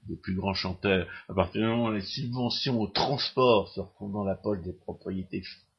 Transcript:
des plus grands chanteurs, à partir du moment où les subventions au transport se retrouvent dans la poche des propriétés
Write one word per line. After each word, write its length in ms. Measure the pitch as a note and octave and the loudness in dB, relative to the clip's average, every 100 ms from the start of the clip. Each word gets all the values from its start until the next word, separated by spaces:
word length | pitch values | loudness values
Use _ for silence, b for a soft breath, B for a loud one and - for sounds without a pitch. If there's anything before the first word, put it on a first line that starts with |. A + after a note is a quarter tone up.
| - | -8
des 80 | E2 | -10
plus 200 | - F#2+ | -4 -2
grands 180 | F#2+ | 0
chanteurs, 540 | F#2+ F#2+ F#2 G2+ F#2+ E2+ B B | -2 -4 -2 2 4 2 B B
à 60 | |
partir 280 | F#2 F2+ G#2 | 0 0 2
du 40 | A2+ | 0
moment 200 | A#2 A#2 | 2 2
où 40 | |
les 80 | G#2+ | 0
subventions 800 | F#2+ - A#2+ B2 A#2+ - - A#2+ | -4 -6 -4 -2 -2 -2 0 0
au 60 | G#2 | 0
transport 840 | - - B2+ - - B2+ A2 F#2 | 0 0 0 -2 4 6 6 4
se 60 | - | -6
retrouvent 320 | F#2+ _ G2+ | -10 _ -6
dans 120 | G2+ | -2
la 120 | G2 F#2+ | -2 -2
poche 260 | G#2+ G#2 | -2 -2
des 100 | F2 | -4
propriétés 720 | F2 - E2+ - F#2+ F#2 F#2+ F#2+ - _ | -10 -10 -10 -6 -6 -4 -8 -8 -16 _